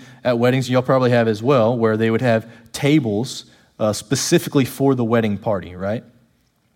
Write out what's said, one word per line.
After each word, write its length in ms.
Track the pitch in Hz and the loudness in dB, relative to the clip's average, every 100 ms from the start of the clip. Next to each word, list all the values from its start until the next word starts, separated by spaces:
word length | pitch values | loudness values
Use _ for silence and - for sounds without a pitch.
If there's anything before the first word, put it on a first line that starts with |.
| - - | -10 -8
at 160 | 123 120 | -2 0
weddings, 300 | 123 131 123 | 2 0 0
y'all 140 | 127 | -2
probably 280 | 127 135 127 | 2 2 2
have 160 | 120 113 | 2 2
as 160 | 104 | 0
well, 320 | 117 139 110 | 2 2 2
where 220 | 123 113 110 | 2 0 2
they 140 | 113 | 0
would 100 | 113 | 0
have 260 | 123 113 - - - | 2 0 -2 -16 -18
tables, 760 | - 143 156 120 101 127 - - _ _ - | -4 2 2 2 -4 -6 -10 -18 _ _ -4
uh, 160 | 107 | -2
specifically 720 | 104 - - - 175 - 143 127 | -2 -4 -4 0 0 0 0 0
for 280 | - 139 | 0 0
the 100 | 127 | 0
wedding 340 | 113 117 110 101 | 0 0 0 -2
party, 360 | - 98 85 | -4 -4 -6
right? 300 | 90 98 113 - _ _ _ _ _ _ | -10 -6 -6 -10 _ _ _ _ _ _